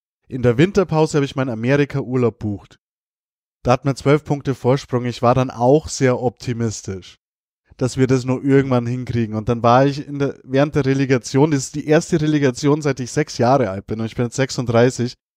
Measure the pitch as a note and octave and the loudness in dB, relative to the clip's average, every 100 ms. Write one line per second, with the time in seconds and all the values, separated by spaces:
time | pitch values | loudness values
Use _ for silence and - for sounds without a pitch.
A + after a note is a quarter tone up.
0 | _ _ _ B2 B2 A#2 F3+ G3+ F3+ D#3 | _ _ _ -2 0 4 2 2 0 0
1 | D#3 D3+ C#3 C#3 C3 A2+ A#2 C#3+ C#3 C#3 | 2 0 -2 -4 -6 -4 0 2 0 -4
2 | A2 B2+ A#2+ - A2 G2+ - _ _ _ | -4 0 0 -2 -6 -6 -10 _ _ _
3 | _ _ _ _ _ _ B2 B2+ C#3 B2+ | _ _ _ _ _ _ 0 0 0 -2
4 | C#3 D3+ - C#3+ C#3 B2+ A#2+ C#3 - B2 | 2 0 0 -4 -4 -2 0 0 -2 -6
5 | A#2+ A#2 B2 B2+ B2+ A#2 B2 D3+ - - | -4 0 2 2 0 0 2 2 0 -2
6 | C3 B2 B2 - - A#2 A#2 - - F#2+ | 0 0 -4 -6 -8 -4 -4 -6 -10 -12
7 | - _ _ _ _ _ _ - B2+ C3+ | -14 _ _ _ _ _ _ -6 -4 0
8 | B2+ C3 B2+ B2+ C#3 C#3 C3+ B2 A#2+ B2+ | 2 2 0 -2 2 2 4 0 -2 -6
9 | B2 A#2 A2 A2 G#2+ A#2+ A#2 B2 C#3+ C#3+ | -4 -4 -2 -4 -4 0 4 4 4 0
10 | C#3+ C#3+ C#3 - - C3 D3 D3+ C3 C3+ | -8 -4 -4 -6 -4 0 2 0 0 0
11 | C3+ C3 - C3+ D#3 C#3+ - D3+ C#3+ D#3 | 2 0 0 2 2 2 -4 -8 2 2
12 | - E3+ D#3 D3+ C#3 B2 C#3+ D3+ D3 C3 | 2 -2 0 2 0 0 0 0 -2 -6
13 | A#2+ D3 D3+ - A#2+ C3+ G#2+ G2 - G#2+ | -6 -4 -4 0 2 2 0 -4 -8 -8
14 | A2+ - A#2+ - C3 - A#2+ A2+ B2 - | -6 -4 -6 -2 -4 -4 0 4 4 2
15 | B2 - _ | -6 -8 _